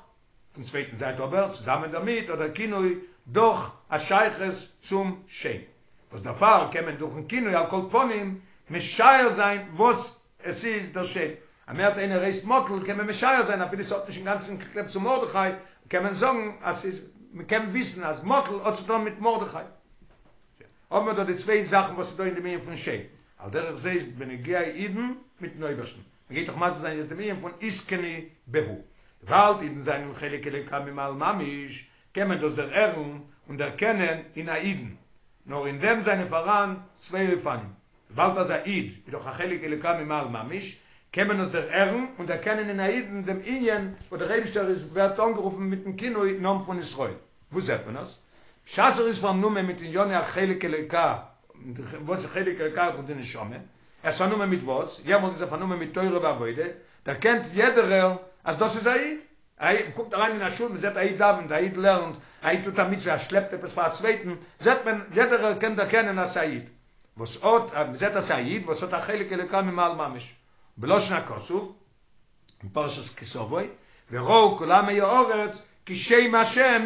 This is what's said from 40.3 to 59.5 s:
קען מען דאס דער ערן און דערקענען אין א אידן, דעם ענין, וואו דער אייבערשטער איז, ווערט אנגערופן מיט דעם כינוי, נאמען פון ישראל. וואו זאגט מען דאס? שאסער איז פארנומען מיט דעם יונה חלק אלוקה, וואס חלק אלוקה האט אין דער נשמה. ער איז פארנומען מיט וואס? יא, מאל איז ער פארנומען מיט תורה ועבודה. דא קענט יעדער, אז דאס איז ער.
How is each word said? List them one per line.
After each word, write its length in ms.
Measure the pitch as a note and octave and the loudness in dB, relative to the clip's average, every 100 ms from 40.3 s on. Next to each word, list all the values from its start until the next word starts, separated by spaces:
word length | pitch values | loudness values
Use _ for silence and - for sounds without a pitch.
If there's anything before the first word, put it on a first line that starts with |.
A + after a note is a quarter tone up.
| A2+ A#2 F#3 G3+ - _ _ _ | -8 -8 -8 -10 -14 _ _ _
קען 160 | F3 G3+ | 0 0
מען 100 | G3 | 0
דאס 120 | F#3 | 0
דער 180 | E3+ D3 | -2 0
ערן 340 | F3 G3 A#3 B3+ - | 2 4 2 -4 -6
און 80 | F3 | -6
דערקענען 420 | E3 G#3 G#3+ G#3 | -4 -2 -2 -2
אין 100 | G3 | -2
א 60 | F#3+ | 0
אידן, 380 | B3 G#3 G3+ | 0 -4 -6
דעם 160 | F#3+ F#3+ | -6 -6
ענין, 500 | G3 C4 A#3 G#3 F#3+ - - | -4 -2 0 0 -2 -10 -10
וואו 100 | F#3 | -6
דער 120 | F3+ | -2
אייבערשטער 380 | A3+ A3 G#3 F#3+ | 0 0 0 0
איז, 140 | F3 | -2
ווערט 360 | D3+ E3+ G3 G3 | -2 2 2 4
אנגערופן 420 | A3+ G#3 F#3+ F#3+ | 2 2 -2 -2
מיט 220 | F#3+ F#3+ | -2 -4
דעם 100 | G3 | -6
כינוי, 440 | F#3+ A#3+ A3 G3 F#3+ | -6 -4 0 0 2
נאמען 200 | F#3 G3 | 0 0
פון 180 | F#3+ F3+ | -2 -6
ישראל. 360 | D#3 C3+ A#2 F#2 - _ _ | -6 -4 -6 -6 -18 _ _
וואו 120 | E3+ | -4
זאגט 220 | F#3+ A2+ G#2 | -2 -2 -4
מען 100 | B2+ | -10
דאס? 240 | F#3+ - _ _ - _ - | -12 -16 _ _ -20 _ -4
שאסער 420 | - B3+ - A3+ | 4 4 4 2
איז 140 | F#3+ | 0
פארנומען 440 | G3 F#3+ G#3 G3+ F#3 | 0 2 2 2 -2
מיט 160 | F3+ | -4
דעם 100 | E3 | -2
יונה 300 | E3+ G3+ F#3 | 0 2 0
חלק 440 | - F3+ F#3+ F#3 F3 | 0 0 0 0 -2
אלוקה, 520 | D#3 D#3 E3+ D#3+ G#2+ - _ _ - B2+ A#2+ B2 D3+ D3+ | -4 -2 2 2 0 -8 _ _ -18 -14 -12 -12 -10 -4
וואס 200 | F#3 - | -4 -4
חלק 360 | F#3 F#3+ E3+ | -4 -2 -2
אלוקה 220 | D#3 D#3 | -2 0
האט 120 | F3 C#3 | 0 -2
אין 100 | C3+ | -8
דער 120 | C#3+ | -8
נשמה. 380 | A#2 A#2 G#2+ B2+ | -8 -8 -10 -12
ער 40 | - _ _ - | -16 _ _ -8
איז 140 | D#3+ D3 | -4 0
פארנומען 320 | F#3+ G#3+ G3 | 0 2 0
מיט 140 | F#3 | 0
וואס? 380 | C3 C#3+ - - C#3 | 0 -2 -4 -6 2
יא, 120 | G3+ | 2
מאל 120 | F#3+ | 2
איז 120 | D#3+ | -4
ער 80 | F3 | -6
פארנומען 300 | D#3 F#3+ F3 | -4 -4 -4
מיט 140 | D#3 | -4
תורה 260 | F3+ F#3+ F3 | -2 0 2
ועבודה. 400 | D#3+ B2 A#2 A#2+ F3 - - _ - | 0 0 -2 -4 -6 -8 -18 _ -8
דא 80 | |
קענט 320 | C#3 A3+ A#3 D#3+ | 2 2 2 0
יעדער, 640 | F3+ B3 A#3+ F#3+ F#3+ F#3 F#3 - - | 2 4 6 6 6 4 2 -8 -8
אז 140 | - D3+ | -4 0
דאס 180 | G#3+ A3 | 0 2
איז 120 | A3 | 2
ער. 100 | C4 D4 D4+ - _ _ | 2 0 -6 -12 _ _